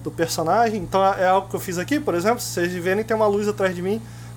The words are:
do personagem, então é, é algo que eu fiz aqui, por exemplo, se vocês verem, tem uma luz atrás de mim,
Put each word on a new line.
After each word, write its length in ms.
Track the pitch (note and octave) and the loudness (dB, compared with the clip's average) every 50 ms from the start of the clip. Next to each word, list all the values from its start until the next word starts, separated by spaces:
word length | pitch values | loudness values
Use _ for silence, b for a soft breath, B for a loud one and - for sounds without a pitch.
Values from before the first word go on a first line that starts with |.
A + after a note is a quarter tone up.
| - | -8
do 60 | D#3 | -8
personagem, 680 | C#3 - E3 D#3+ - - E3 D#3+ F3+ G#3+ A#3 A3+ G#3+ A3 | -2 -2 -2 -2 0 -2 0 2 2 4 4 2 2 -2
então 220 | F3 A#2 - F#3+ F#3+ | -4 0 2 4 4
é, 200 | F#3+ G3 G3 F#3 | 4 4 4 4
é 40 | F#3 | 4
algo 200 | F#3 G3 F#3+ - | 4 4 2 0
que 60 | - | -6
eu 40 | F3+ | -8
fiz 180 | - - F3+ E3+ | -6 -4 -4 -4
aqui, 220 | F3 - C#4+ D4+ | -2 0 -2 0
por 140 | - - E3+ | 0 0 0
exemplo, 240 | F3 E3+ G#3+ A#3+ A#3 | 2 2 2 0 0
se 80 | - - | -2 -4
vocês 220 | - F#3 F3 F3 F3+ | -2 -2 -2 -2 -2
verem, 300 | F#3 E3 F#3 F#3+ G#3 A3 | -2 -2 0 0 0 0
tem 120 | A3 A3+ | 0 0
uma 120 | G#3+ A3 G#3 | 2 2 2
luz 200 | G3+ G3+ G#3+ G#3 | 2 2 0 0
atrás 280 | G#3 - G3 F#3+ F3+ | 0 0 0 0 0
de 60 | F3 | -2
mim, 200 | F3 F#3+ G#3 A3+ A3+ B B B B B B | -2 -2 -2 -4 -4 B B B B B B